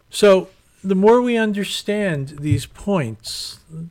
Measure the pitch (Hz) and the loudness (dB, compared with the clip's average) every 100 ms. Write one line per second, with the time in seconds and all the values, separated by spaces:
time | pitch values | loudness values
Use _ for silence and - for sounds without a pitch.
0 | _ - 208 190 175 _ _ _ 190 185 | _ 2 4 4 2 _ _ _ -2 2
1 | 208 247 247 233 220 202 190 - - 208 | 6 4 4 0 0 -2 -6 -8 -6 -4
2 | 196 147 139 147 147 110 - - 202 190 | -2 -4 -6 -6 -2 -2 -4 -10 -2 -2
3 | 117 107 - - - - _ 160 165 | -2 -8 -12 -12 -14 -16 _ -16 -14